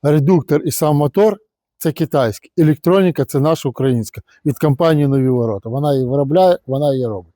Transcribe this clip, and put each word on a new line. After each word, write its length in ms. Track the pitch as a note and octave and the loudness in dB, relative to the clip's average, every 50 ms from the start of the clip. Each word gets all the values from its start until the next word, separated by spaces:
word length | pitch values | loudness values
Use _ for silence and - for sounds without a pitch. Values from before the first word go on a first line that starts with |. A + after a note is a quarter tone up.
Редуктор 600 | - C#3+ D3+ D#3 C#3 D3+ F#3+ E3+ C3 - D#3 D3+ - | 0 2 2 2 2 2 2 2 2 0 -2 -2 -2
і 60 | E3 | -4
сам 260 | - - E3 D3+ D3+ | -4 -2 -2 0 0
мотор — 400 | C#3+ D3 C#3 _ G3 G#3 A3 G#3 G#3 _ _ _ _ _ _ _ _ | 0 0 0 _ 2 2 2 0 -2 _ _ _ _ _ _ _ _
це 140 | - E3 | -4 -4
китайське, 560 | - - E3 D3+ - D3 C3 A2+ G2+ - _ _ _ - | -2 -2 -4 -2 0 0 0 0 -2 -6 _ _ _ 0
електроніка — 680 | E3 D#3 D3+ - _ E3+ F3+ G3 F#3+ F3+ D#3+ - C3+ | 2 2 2 0 _ 0 2 2 2 2 0 -2 -4
це 160 | - - C#3+ | -2 -2 -2
наша 280 | C3+ D#3 E3 - - C#3 | 0 0 -2 -2 -4 -8
українська, 540 | A#2+ - B2+ C3+ B2+ A#2 G#2+ - _ A2+ - _ _ _ _ | -4 -2 -2 0 0 0 -2 -6 _ -18 -18 _ _ _ _
від 140 | D3+ B2+ - | -6 -4 -2
компанії 480 | - D3+ C#3 B2+ F3 E3 D#3+ D3 C#3+ | -2 -2 0 2 2 2 2 2 0
«Нові 220 | C#3 C3+ C3+ C3 C3 | 0 0 0 0 0
ворота». 400 | B2+ B2 A#2 A2+ G#2+ G2 _ A#2 | 0 0 0 -2 -4 -6 _ -8
Вона 260 | A#2 C#3 D3 D3 C#3+ | -6 -4 -2 0 0
її 120 | C3+ C3 | 0 -2
виробляє, 520 | A#2+ C3 C#3+ C#3+ C3+ D3+ F3+ F#3 F#3 F3 - _ | -2 -2 -2 -2 0 2 4 4 4 2 0 _
вона 260 | - C3 C#3 D3 C#3+ | -6 -4 -2 -2 -2
її 140 | C3+ C3 B2+ | -2 -2 -4
робить. 260 | A#2 G#2+ F#2+ F2 E2 _ | -4 -6 -8 -12 _ _